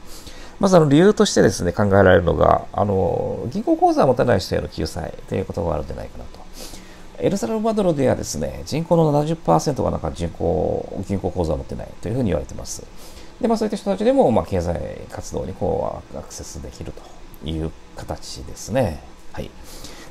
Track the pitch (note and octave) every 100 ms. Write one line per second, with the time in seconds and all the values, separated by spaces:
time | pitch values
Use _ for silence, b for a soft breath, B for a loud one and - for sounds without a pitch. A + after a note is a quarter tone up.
0 | B B B B B - G3 F#3 D#3 C#3+
1 | F#3+ G#3 G#3 - F3+ - F2 - G2+ G2
2 | F#2 F#2 E2+ D#2+ D#2+ D#2+ - - G#2 F#2+
3 | F2 E2 - - - G3 A#3+ E4 F4+ D4+
4 | D#3 B2+ B2+ G2+ - F2 D#2+ - D#2 E2
5 | D2+ - - G#2 F#2 - E2+ D#2 D2 -
6 | - - - - - B B B B B
7 | B - F#3 F#3+ A3+ A3 A3 A3 F#3 D3
8 | B2+ F#2+ D#2+ D2 C#2+ C2+ - D#3 E3 E3+
9 | D#3+ D3 D3+ E3 - D#3+ D#3+ C#3 F2 E2+
10 | D#2+ - E2+ - F2 E2+ E2 D2+ - -
11 | G2 G2 - F#2+ D#2+ D2+ C2+ - - -
12 | - A#2+ A#2 D#2 C2+ - - - - B
13 | B B B - A#3 A3 G#3+ G3+ - G3
14 | G#3+ C4+ F3 G#2+ E2 F#2 E2+ D#2+ C#2 -
15 | - - - D2 C#2 G2 F2+ D#2+ A1+ -
16 | - C#2 D2 - - D2+ C#2 - - -
17 | - - - - D2+ D#2+ D#2+ - - -
18 | - E2 - - B1+ - - A#2+ A2 D2
19 | - - - - - - B B B B
20 | B